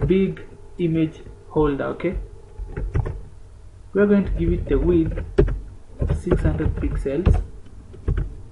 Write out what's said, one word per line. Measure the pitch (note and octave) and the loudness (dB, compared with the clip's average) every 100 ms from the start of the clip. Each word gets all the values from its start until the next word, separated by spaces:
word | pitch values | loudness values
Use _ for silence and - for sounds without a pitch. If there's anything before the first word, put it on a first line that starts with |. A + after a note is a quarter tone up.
| C#3+ | 4
big | F#3+ F#3 D#3+ - - - - | 4 4 -2 -12 -18 -14 -2
image | E3+ D#3+ D#3 - - - - | 0 2 0 -2 -16 -18 -2
holder, | D#3 D3+ C3+ | 2 2 2
okay? | C3 C3 F3 - - - - - - - - - - - - - - - - - - | -2 -2 -2 -4 -6 -12 -16 -12 -10 -6 -2 0 -2 -6 -12 -16 -18 -18 -18 -18 -2
We're | G3 G3+ | 2 6
going | G3+ | 6
to | F#3 | 4
give | - E3+ | 2 2
it | E3 - | 0 2
the | C#3 | 2
width | D#3+ E3+ D#3+ - - - - - - - - - | 4 4 4 -2 0 2 2 0 -8 -14 -16 -4
of | - - | -2 -2
six | F3+ E3+ | 0 0
hundred | D#3+ D#3 D#3 - | 2 0 0 -2
pixels, | - D3 C#3 C#3+ F#3+ - - - - - - - - - - - - | -2 -2 -2 2 4 4 0 -10 -14 -16 -16 -6 -2 -2 -2 -8 -14